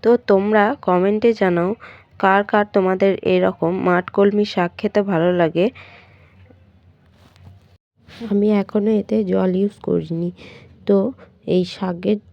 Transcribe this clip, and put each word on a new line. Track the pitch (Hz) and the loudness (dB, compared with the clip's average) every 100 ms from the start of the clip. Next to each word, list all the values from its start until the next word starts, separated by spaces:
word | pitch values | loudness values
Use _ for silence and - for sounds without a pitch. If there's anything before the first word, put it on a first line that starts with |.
তো | 220 240 - | 2 2 4
তোমরা | 196 202 214 208 285 | 2 2 2 2 0
কমেন্টে | - 180 190 214 233 | 0 2 2 2 0
জানাও, | 220 190 175 175 226 - - _ - | 2 0 0 -2 -6 -12 -20 _ -2
কার | 196 196 | 2 2
কার | 208 214 208 | 2 0 0
তোমাদের | 202 185 190 196 185 | 0 0 0 0 0
এরকম | - 185 185 185 165 190 | 0 2 0 0 -4 -2
মাঠ | 180 180 180 | 0 0 -2
কলমি | - 202 208 | 0 2 2
শাক | 208 - 175 - | -2 -2 -4 -4
খেতে | 214 208 | -2 -2
ভালো | 202 175 175 | 0 0 0
লাগে। | 180 165 165 202 - - - - _ _ _ - - _ _ _ _ _ _ _ _ - - _ _ _ _ _ - 233 | 2 0 0 -2 -4 -20 -20 -20 _ _ _ -20 -20 _ _ _ _ _ _ _ _ -20 -20 _ _ _ _ _ -16 -4
আমি | 202 208 | 0 2
এখনও | 208 196 214 208 | 0 0 -2 0
এতে | 220 196 220 | -2 -2 -4
জল | 196 190 190 185 | 0 0 0 0
ইউজ | 202 - | -2 -4
করিনি। | - 175 160 165 175 - - - - - | -4 -4 -2 -6 -6 -8 -20 -20 -20 -16
তো | - 202 202 269 - _ - | 0 0 0 -6 -20 _ -2
এই | 180 | -2
শাকের | 180 - 185 175 190 208 - | -2 -6 -8 -6 -4 -4 -4